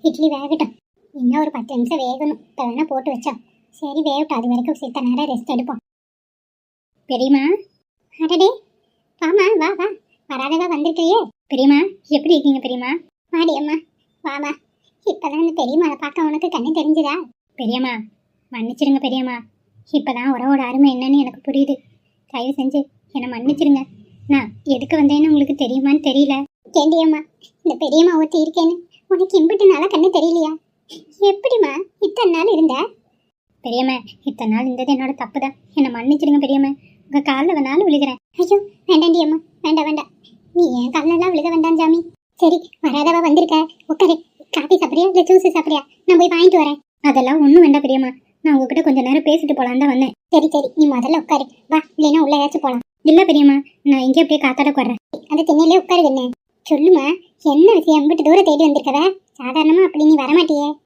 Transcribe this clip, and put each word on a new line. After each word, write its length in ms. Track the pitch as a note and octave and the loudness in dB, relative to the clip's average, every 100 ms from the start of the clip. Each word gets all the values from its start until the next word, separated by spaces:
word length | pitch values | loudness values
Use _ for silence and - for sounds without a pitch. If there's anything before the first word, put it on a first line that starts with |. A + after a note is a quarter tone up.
இட்லி 240 | E4 - D#4 | -2 -2 -4
வேகட்டும். 440 | C#4 C#4+ D#4 D4+ _ _ _ _ | -4 -6 -4 -4 _ _ _ _
இன்னும் 280 | C#4+ B3 C#4 | -4 -2 -2
ஒரு 80 | D4+ | -4
பத்து 240 | C4+ A3+ B3+ | -6 -10 -8
நிமிஷம் 260 | A#3+ C#4 | -6 -6
வேகணும். 360 | B3 C4 D4+ - | -6 -6 -6 -6
இப்பதானே 420 | _ - B3 A#3+ D#4 | _ -10 -8 -6 -6
போட்டு 240 | C4+ C4 | -6 -6
வச்சோம். 280 | B3 D4 A3 _ _ _ | -8 -8 -10 _ _ _
சரி, 260 | _ D4 C#4+ | _ -8 -6
வேகட்டும். 360 | D#4 C#4 D4+ C4 | -4 -4 -4 -4
அது 120 | A#3+ | -4
வரைக்கும் 300 | A#3+ B3 D4 | -4 -4 -8
சித்த 200 | C4 C4 | -10 -6
நேரம் 280 | B3 B3 D4 | -4 -4 -4
ரெஸ்ட் 240 | B3 - | -8 -6
எடுப்போம். 260 | B3 B3 A#3 _ _ _ _ _ _ _ _ _ _ _ _ - | -8 -8 -12 _ _ _ _ _ _ _ _ _ _ _ _ -8
பெரியம்மா, 340 | B3 C4+ C#4 C#4+ G#4 - _ _ _ _ | -4 0 0 0 -4 -6 _ _ _ _
அடடே, 340 | - D#4+ F4 F#4+ C5 _ _ _ _ _ _ | -8 -4 2 0 0 _ _ _ _ _ _
வாம்மா, 240 | D#4+ G4+ F#4+ G#4 | -2 0 2 0
வா, 120 | D#4 | -2
வா. 160 | E4 G4 G4+ _ _ _ | -4 -8 -8 _ _ _
வராதவா 360 | C4 C#4 D#4+ F4+ | -10 -4 -4 -2
வந்திருக்கிறியே. 500 | D4+ D#4+ E4 E4 G#4+ A3 _ _ | -4 -4 -2 0 0 -2 _ _
பெரியம்மா, 320 | C4 C#4 C#4+ G4 - _ | 0 2 2 0 -8 _
எப்படி 240 | D4 D4+ | -2 2
இருக்கீங்க 260 | D#4+ C#4+ C4+ | 2 2 -2
பெரியம்மா? 300 | B3+ B3 B3 E4 _ _ _ | -6 -8 -6 -8 _ _ _
வாடி 200 | E4 E4 C#4+ | -4 -2 -2
அம்மா, 200 | D4+ D#4+ _ _ _ _ | -6 -8 _ _ _ _
வா, 100 | D#4 C#4+ | -12 -10
வா. 140 | D4 D4+ _ _ _ _ G#4 | -10 -12 _ _ _ _ -8
இப்பதான் 360 | G4+ - D4+ | -6 -8 -4
அந்த 100 | E4 | -4
பெரியம்மாவை 420 | E4 B3 D4+ E4 C#4 | -2 -2 -2 -2 -4
பார்க்க 300 | D4 D#4+ D#4 | -10 -6 -4
உனக்கு 200 | D4+ F4 | -4 -6
கண்ணு 200 | D4+ B3 | -4 -4
தெரிஞ்சுதா? 420 | D#4+ D4+ D#4 C#4+ E4 D#4+ _ _ - | -4 -4 -4 -4 -6 -10 _ _ -10
பெரியம்மா, 340 | A3+ B3 C4 A3+ A3 _ _ _ _ | -6 -4 -6 -8 -14 _ _ _ _
மன்னிச்சிடுங்க 480 | A#3+ A3+ - C#4 C4+ | -10 -10 -4 -2 -2
பெரியம்மா. 360 | C4+ C4 B3+ A#3+ - _ _ _ _ | -2 -6 -6 -10 -16 _ _ _ _
இப்பதான் 400 | D4 C#4 A#3+ B3+ | -4 -4 -6 -4
உறவோட 300 | B3+ C4 C#4 | -4 -2 -2
அருமை 240 | B3 C4 C#4 | -2 2 2
என்னன்னு 320 | B3+ C4 C#4+ | 2 0 0
எனக்கு 180 | B3 - | 0 -8
புரியுது. 320 | - C#4 C#4 C4 _ _ _ _ _ | -6 -2 -2 -4 _ _ _ _ _
தயவு 220 | B3+ B3+ | -10 -8
செஞ்சு 260 | C#4 C4 C#4+ C#4 _ _ | -6 -4 -4 -6 _ _
என்னை 140 | C4+ B3 | -10 -10
மன்னிச்சிடுங்க. 520 | A#3 B3+ C#4+ D4 C4+ C4+ - _ _ - | -6 -4 0 0 0 -2 -18 _ _ -2
நான் 220 | C#4 G#3+ - D4 | -2 -2 -12 -4
எதுக்கு 260 | C4 C4+ D#4+ | -4 -2 0
வந்தேன்னு 340 | C#4+ D4 D#4 | 2 2 2
உங்களுக்கு 240 | D4+ C#4 C#4+ | 2 0 -2
தெரியுமான்னு 460 | B3+ C4 C#4 D4 | -4 -2 0 0
தெரியல. 320 | C#4+ C4 C#4 C4+ C#4 _ - | 2 0 0 -2 -6 _ -4
ஏண்டி 220 | E4 D4+ E4 | 0 2 2
அம்மா, 220 | D#4+ D4+ D#4 _ _ _ | 2 0 -6 _ _ _
இந்த 160 | E4+ C4 | -6 -4
பெரியம்மா 360 | D4+ D4+ F4 | 0 2 2
ஒருத்தி 240 | D#4+ D#4 E4+ | 0 -2 -2
இருக்கேன்னு 340 | D#4 E4+ E4 F4 - _ _ | -2 0 -2 -2 -12 _ _
உனக்கு 280 | F#4 F#4+ F#4+ | -2 0 2
இம்புட்டு 280 | D#4+ G4 G4 | 2 4 4
நாளா 200 | D4+ F#4+ | 4 0
கண்ணு 200 | E4+ F#4 | 0 2
தெரியலையா? 420 | F4 E4 E4+ D#4 D#4+ _ _ _ D#4+ _ _ G4+ | 2 0 0 -2 -6 _ _ _ -20 _ _ 0
எப்படிம்மா 460 | G4+ B4+ A#4+ D4 C#4 G4 _ | 0 -2 0 0 -4 -12 _
இத்தனை 300 | G4 G#4 G#4 | -6 -2 -2
நாள் 200 | E4 G4 | 0 0
இருந்த? 220 | E4 D#4+ C4 G#4+ _ _ _ _ _ _ _ | 0 0 -2 -6 _ _ _ _ _ _ _
பெரியம்மா, 320 | A#3+ A#3+ C4 B3+ - _ | -8 -4 -4 -6 -12 _
இத்தனை 260 | C#4 - A3+ | -14 -8 -4
நாள் 140 | A3 C4 | -4 -4
இருந்தது 260 | B3 C4 | -6 -4
என்னோட 200 | C4+ C4 | -4 -4
தப்பு 240 | C#4+ A3+ C#4 | -8 -10 -8
தான். 160 | C4+ - _ | -8 -12 _
என்னை 160 | - C4+ | -4 -2
மன்னிச்சிடுங்க 500 | A#3 B3 D4 D4 C#4+ | -2 -2 0 2 0
பெரியம்மா. 280 | C#4 C#4 C#4 C#4 _ _ | 0 0 -2 -6 _ _
உங்க 180 | _ C#4+ | _ -4
கால்ல 320 | D4 C4+ D#4+ | -2 -2 -2
வேணாலும் 340 | D#4+ C4 D4+ G4+ | -2 -2 0 2
விழுகிறேன். 320 | D4 C#4 B3 _ | 0 -2 -6 _
ஐயோ, 220 | - F4 G4+ G4+ _ | -6 0 0 -2 _
வேண்டாண்டி 340 | - D#4+ E4+ E4+ | 0 2 2 0
அம்மா, 160 | D4+ D#4+ _ _ | 0 -4 _ _
வேண்டாம், 240 | D#4 D#4 D4+ | -4 -2 -2
வேண்டாம். 220 | D4+ - _ _ _ _ | -6 -10 _ _ _ _
நீ 100 | F4 E4 | 0 0
என் 180 | B3 B3 | 0 -4
கால்லெல்லாம் 380 | D#4 D4+ E4+ F#4 | -2 0 0 0
விழுக 160 | E4 E4+ | -2 -2
வேண்டாம் 300 | E4 D#4+ E4 | 0 0 2
சாமி. 180 | D#4+ E4+ E4+ _ _ _ | 2 0 -2 _ _ _
சரி, 180 | E4 E4+ - _ | 2 2 -4 _
வராதவா 400 | D4+ D4 D#4+ E4 | -4 0 0 0
வந்திருக்க, 360 | E4 D4+ E4+ D#4+ D#4+ _ - | 2 2 2 0 -2 _ -10
உட்காரு. 280 | D#4 F4+ E4 _ _ _ | 0 0 0 _ _ _
காபி 240 | E4 C#4+ F#4 | -8 0 0
சாப்பிடுறியா, 320 | D#4 D4 F#4 | 2 0 2
இல்ல 140 | F4+ | 2
ஜூஸ் 220 | E4+ F#4 F#4 | 4 4 4
சாப்பிடுறியா? 340 | E4+ D#4 D4+ - _ | 0 -2 -4 -6 _
நான் 160 | - F4 | 2 4
போய் 120 | F4 | 4
வாங்கிட்டு 280 | E4+ F4+ F4 | 4 4 4
வரேன். 160 | D4 D4 _ _ | 0 -4 _ _
அதெல்லாம் 380 | D4 C4+ B3+ D#4 | 0 2 0 2
ஒண்ணும் 220 | C#4+ D#4+ | 6 8
வேண்டாம் 200 | D#4+ C#4+ C#4 | 8 4 0
பெரியம்மா. 240 | C4 B3+ B3+ _ _ | -2 -2 -8 _ _
நான் 140 | D#4 C#4 | 0 0
உங்ககிட்ட 260 | C4 D4+ | 0 0
கொஞ்ச 180 | D#4+ C4 | 0 0
நேரம் 240 | B3 C#4+ D4+ | 0 0 2
பேசிட்டு 260 | D#4+ D4+ C#4 | 0 -2 -4
போலான்னு 260 | B3 B3+ | -2 0
தான் 100 | C#4+ | 0
வந்தேன். 200 | C4 C4 - _ | 0 -2 -6 _
சரி, 180 | E4 D#4+ | 2 2
சரி, 180 | D4 C4+ | 0 0
நீ 100 | - D4+ | 2 0
முதல்ல 340 | B3+ B3 D#4+ | 0 -2 -2
உட்காரு. 220 | D#4+ D4 C4+ _ _ | -2 -4 -4 _ _
வா, 100 | D#4 - | -4 -4
இல்லைன்னா 320 | - D4+ D#4 | -2 2 2
உள்ள 120 | C#4+ C#4+ | 2 0
ஏதாச்சும் 280 | C#4+ - | 0 -2
போலாம். 180 | C#4 B3 - _ | -4 -6 -10 _
இல்ல 160 | D4+ D#4+ | 4 6
பெரியம்மா, 320 | F4+ D4 C#4+ C#4 C#4 _ | 6 4 4 4 -4 _
நான் 200 | C#4+ C4+ C4 | 0 2 2
இங்கே 160 | C4+ | 0
அப்படியே 180 | E4 D4+ | 0 0
காத்தாட 280 | C4+ C4 C#4+ | -2 -2 -2
உட்கார்றேன். 300 | C#4+ A#3+ A3+ _ - _ | -2 -4 -8 _ -18 _
அந்த 120 | D4+ | -2
திண்ணையிலே 380 | E4 D4+ D#4+ F4+ | 0 2 4 2
உட்காரு 220 | F#4 F4+ | 2 2
கண்ணு. 200 | D4+ C4 B3 B3 _ _ - | 2 0 -6 -10 _ _ -4
சொல்லுமா, 380 | D4 E4 E4+ C#4 F4+ _ _ | 2 4 4 2 -6 _ _
என்ன 240 | D#4 C#4+ F#4+ | 0 4 6
விஷயம்? 280 | G4 D#4+ D4+ | 4 4 2
இம்பிட்டு 240 | C#4+ E4 | 2 0
தூரம் 240 | D4+ F#4 F4 | 4 4 4
தேடி 140 | D4 | 4
வந்திருக்கவ? 360 | D#4+ C#4+ C#4+ C#4 F4+ F#4+ _ | 2 2 -2 0 -2 -2 _
சாதாரணமா 480 | - B3+ C#4+ D#4 E4+ | -12 -6 0 2 4
அப்படி 200 | F#4 D4+ | 2 2
நீ 100 | D4+ D4+ | 2 2
வரமாட்டியே. 520 | C4+ E4 D#4+ D4 D4 D4 | 4 2 2 -2 -4 -8